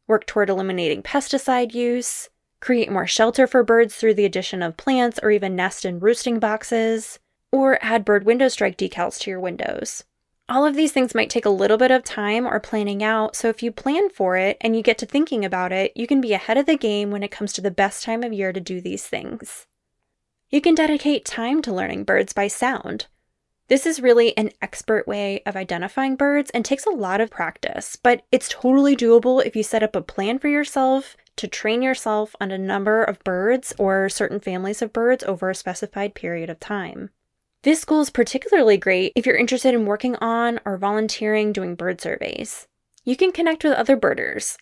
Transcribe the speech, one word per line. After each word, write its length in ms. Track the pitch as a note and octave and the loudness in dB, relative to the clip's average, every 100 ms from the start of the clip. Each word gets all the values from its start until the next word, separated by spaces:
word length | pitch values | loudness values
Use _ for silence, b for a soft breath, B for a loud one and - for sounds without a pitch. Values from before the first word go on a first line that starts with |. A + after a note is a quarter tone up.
| - | 0
work 200 | G#3+ - | 0 0
toward 240 | G#3+ G3 | 0 0
eliminating 500 | F#3 F#3+ F3+ E3 A2 | 0 -2 -2 -2 -2
pesticide 720 | - C#4+ - C4+ - B3 A#3+ | -2 -4 -2 -2 0 0 0
use, 560 | A#3 A#3+ B3 A#3+ - - _ _ - | -2 -2 -2 -4 -8 -12 _ _ -8
create 320 | - B3 - | 0 0 2
more 160 | G3 F3+ | -2 0
shelter 400 | - A3+ A#3 B3+ | 2 2 4 4
for 160 | B3+ | 4
birds 320 | A3+ A#3 A3+ - | 6 6 4 2
through 180 | A3+ | 2
the 120 | G#3 G3+ | 4 2
addition 360 | F#3 F#3 F#3+ | 0 -4 -4
of 160 | E3+ - | -6 -4
plants 420 | - B3+ A#3+ - | 0 2 2 0
or 80 | G#3+ | 2
even 240 | G#3 F#3+ F3+ | 2 0 -2
nest 280 | F#3+ - | -4 -4
and 200 | F#3 F3 | -8 0
roosting 340 | G3+ A#3+ B3+ A3+ | 2 2 0 0
boxes, 800 | G#3+ A3 - A3+ A3+ A3 - - _ _ - | 0 -2 -2 0 0 -2 -6 -16 _ _ -2
or 240 | C4+ C4+ - | 2 4 2
add 240 | A3 A3+ G#3 | 2 0 2
bird 200 | G3+ G3+ | 2 4
window 220 | B3 C4 | 4 2
strike 300 | - G3+ - | 2 -2 -2
decals 420 | F#3+ - F3 - | -6 -4 -6 -6
to 100 | G3+ | -10
your 80 | F#3 | -6
windows. 680 | F3+ F3 - - - - - _ _ _ - | -6 -6 -6 -6 -8 -12 -16 _ _ _ -2
All 180 | B3+ D4 | 2 2
of 80 | |
these 200 | C#4 D#4 | 2 2
things 200 | C4+ B3+ | 2 0
might 160 | A3+ A3 | 0 -2
take 140 | A#3+ | 0
a 60 | G#3 | 2
little 260 | F#3+ G3+ A3 | 2 4 4
bit 160 | B3+ | 6
of 100 | C4 | 4
time 460 | - - G3+ A3+ B3 | 2 -4 -2 -2 -2
or 140 | G#3+ | -4
planning 420 | - G#3+ G3+ G3+ | -4 -4 -2 -2
out, 320 | G#3+ A3 G#3+ - | 0 0 -2 -2
so 140 | A3+ | -2
if 120 | A3 | -2
you 120 | A#3 | -4
plan 360 | - C4+ D#4+ G4+ | -4 -2 0 0
for 280 | - F#3 F#3 | 0 0 2
it 180 | F#3+ - | 0 0
and 120 | A3+ | 0
you 80 | A3+ | 0
get 160 | A3 A#3 | 2 0
to 60 | A3+ | 0
thinking 380 | C#4 D#4+ A#3+ | 0 0 -2
about 300 | G3 F#3 F3+ | -2 -2 -2
it, 180 | F#3+ G3 | -2 -2
you 140 | - A#3 | -2 0
can 140 | C#4 | 0
be 100 | A#3+ | 2
ahead 260 | F#3+ - A#3+ | -2 0 0
of 80 | C#4 | 2
the 120 | D4 | 2
game 340 | A3 G#3 G3+ | 0 -2 -2
when 120 | G3+ | -4
it 60 | G3+ | -6
comes 220 | - G#3 | -6 -8
to 80 | - | -4
the 100 | G3 | -4
best 360 | F3 G3 - - | 0 0 -2 -6
time 180 | A3+ | -4
of 80 | A#3+ | -4
year 220 | G3+ F#3+ | -4 -4
to 80 | F#3 | -4
do 180 | F3 F#3 | -8 -8
these 260 | F#3 G3 - | -8 -10 -8
things. 600 | - - A3 - - - _ _ _ _ _ _ _ - | -8 -8 -12 -12 -18 -20 _ _ _ _ _ _ _ -4
You 120 | D4 | 0
can 140 | F4 E4 | 2 4
dedicate 500 | D#4 D4 D4 C#4+ - | 2 0 0 -2 -4
time 360 | - A#3 D4+ | -6 -2 -2
to 100 | C#4 | -2
learning 320 | F#3 F#3+ F#3+ G3+ | -4 -4 -6 0
birds 260 | G3 G3 | 0 0
by 160 | - G3+ | -2 -4
sound. 600 | - B3 B3+ - G#3+ - _ _ _ _ _ - | -2 -2 -4 -8 -12 -12 _ _ _ _ _ 0
This 180 | C4+ E4 | 2 2
is 160 | D#4 | 0
really 360 | B3 A#3 A#3 - | 4 6 6 2
an 140 | G#3+ - | -4 -6
expert 440 | G3 - - A3 - | -12 -8 -2 -2 -2
way 360 | G#3 G3+ G3 G#3 | -4 -4 -6 -6
of 120 | F#3+ | -8
identifying 580 | F#3+ F3 F3+ - C4+ C4+ | -6 -6 -6 -2 -2 0
birds 360 | C#4+ C#4+ C#4 | 2 2 0
and 120 | A#3+ | -2
takes 220 | - C4+ G#4+ | -2 -2 -2
a 60 | |
lot 280 | D4+ F#3 G3 | -2 -2 0
of 100 | A3+ | -2
practice, 680 | - E3 - - - - - | -2 -6 -6 -8 -8 -12 0
but 260 | A#3+ B3 - | 2 2 2
it's 160 | C4 - | 0 0
totally 480 | - B3+ C4+ C#4+ C4+ | -2 2 4 4 4
doable 500 | A#3 A#3 A#3 C4 A#3 | 6 6 6 2 2
if 120 | A3 | -2
you 60 | |
set 200 | G#3 A3 | -2 0
up 100 | G#3+ | 0
a 80 | F#3+ | -2
plan 380 | - - G3+ C4 | -6 -6 -4 -2
for 80 | D4 | 0
yourself 680 | D4 C#4+ C4+ C4 C4+ C4+ - _ - | -2 -2 0 2 0 -2 -18 _ -12
to 140 | F#3+ | -10
train 320 | - G#3+ A#3 | -6 -2 0
yourself 520 | C4 B3+ A3+ G#3+ G#3+ - | 0 -2 -2 -2 -4 -6
on 120 | G3 | -6
a 60 | F#3+ | -4
number 460 | F#3+ G3+ G3+ A3 | -2 -2 2 2
of 180 | A3 G3 G3 | 2 -2 -4
birds 480 | F3+ G#3 B3+ - - | 0 2 0 -2 -2
or 300 | G3 F#3+ G3 | 0 2 0
certain 320 | - G#3 G3+ | -2 -4 -4
families 420 | G3 F3+ F#3+ G#3+ | -6 -6 -4 -4
of 120 | G#3+ | -4
birds 320 | A#3 A#3+ B3+ - | 0 2 2 0
over 240 | F#3 F#3 | -4 -4
a 60 | F#3+ | -4
specified 600 | F#3 F3+ G#3 G3+ G3+ - | -8 -8 -8 -6 -6 -6
period 340 | F3 E3+ E3 | -8 -8 -8
of 80 | E3 | -10
time. 520 | - G#3 E3+ - G3+ _ _ _ _ _ | -8 -6 -6 -12 -14 _ _ _ _ _
This 220 | C#4+ D#4 - | 2 2 2
goal 160 | D#4 | 2
is 80 | C#4 | 2
particularly 680 | - A#3 C4+ - F#4 A3+ G3 | 0 0 0 2 4 6 4
great 360 | F#3+ F#3 F#3 B3 | 4 2 2 0
if 120 | A#3+ | 2
you're 80 | - | 2
interested 400 | A#3+ B3+ C4 A#3+ | 2 2 2 2
in 100 | G3+ | 2
working 300 | G#3 B3+ A#3+ | 0 -2 -2
on 440 | A3+ A#3 A#3 A#3 G#3 | -2 0 0 -2 -4
or 140 | F#3+ | -2
volunteering 760 | G3+ G#3+ G#3+ - G#3+ G#3+ G#3+ | 0 0 -2 -2 0 2 2
doing 220 | G3+ F#3 F3 | -2 -4 -4
bird 260 | F3+ F3 | -4 -4
surveys. 640 | - - - - - - - _ _ _ B3 | -4 -6 -6 -8 -10 -12 -18 _ _ _ -4
You 100 | B3+ | 2
can 160 | F#4 | 2
connect 320 | F4+ E4 D#4+ | 2 0 2
with 100 | D4+ | 0
other 220 | - A#3 B3+ | 2 2 2
birders, 640 | - - - - - - | 2 0 -4 -6 -8 -6